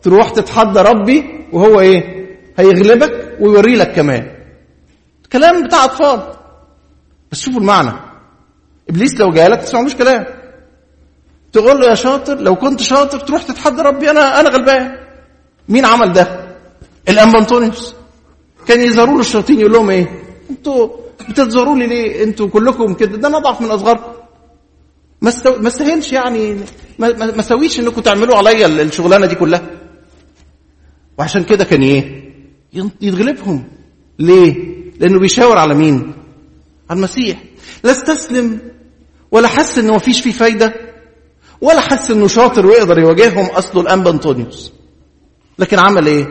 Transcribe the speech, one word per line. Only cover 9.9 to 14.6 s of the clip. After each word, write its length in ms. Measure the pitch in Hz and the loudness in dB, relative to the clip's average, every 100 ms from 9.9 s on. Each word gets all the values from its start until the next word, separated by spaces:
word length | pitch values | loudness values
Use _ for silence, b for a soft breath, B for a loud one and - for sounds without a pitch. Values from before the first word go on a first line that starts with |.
| - | -2
كلام، 300 | 247 247 190 - - - _ _ _ _ _ _ _ _ _ | 0 0 -4 -16 -20 -20 _ _ _ _ _ _ _ _ _
تقول 280 | 214 220 277 | 0 2 4
له: 100 | 247 | 4
'يا 60 | 220 | 2
شاطر.' 460 | 254 269 277 277 | 0 -4 -4 -4
لو 140 | 190 185 | -2 0
كنت 260 | 269 277 | -2 -4
شاطر 380 | - 269 285 285 | -2 0 0 -4
تروح 240 | - 311 | -6 -6
تتحدى 380 | - 247 302 262 | -6 -6 -4 -2
ربي، 280 | 294 277 294 | -2 -2 0
'أنا، 300 | 302 277 262 | 2 2 2
أنا 100 | 311 | 2
غلبان.'" 480 | 254 | 2